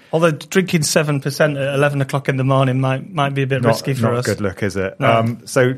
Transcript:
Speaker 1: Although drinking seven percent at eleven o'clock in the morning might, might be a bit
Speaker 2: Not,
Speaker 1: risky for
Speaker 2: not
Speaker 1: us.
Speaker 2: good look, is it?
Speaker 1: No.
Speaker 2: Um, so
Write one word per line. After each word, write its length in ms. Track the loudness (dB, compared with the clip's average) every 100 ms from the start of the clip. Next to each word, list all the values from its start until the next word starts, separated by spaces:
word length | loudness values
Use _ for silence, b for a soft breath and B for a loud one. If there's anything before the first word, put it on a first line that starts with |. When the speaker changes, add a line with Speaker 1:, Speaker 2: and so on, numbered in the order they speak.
| b
Speaker 1:
Although 160 | 2 2
drinking 520 | 0 -2 0 2 0
seven 360 | 2 0 2 -2
percent 380 | -2 0 0 0
at 160 | -2
eleven 260 | 0 0 0
o'clock 300 | -2 -2 -2
in 80 | 0
the 60 |
morning 360 | 2 2 2 2
might, 320 | 0 -2 -4
might 220 | -4 -2
be 80 | -2
a 40 | -2
bit 140 | 0
Speaker 2:
Not, 80 | 2
Speaker 1:
risky 240 | 0 -2
for 140 | 0 0
Speaker 2:
not 80 |
Speaker 1:
us. 100 | 0 -2
Speaker 2:
good 140 | -2
look, 220 | -4 -2
is 140 | -4 -2
it? 200 | -4 0
Speaker 1:
No. 140 | 2
Speaker 2:
Um, 280 | 2 2 -4
so 280 | -2 2 2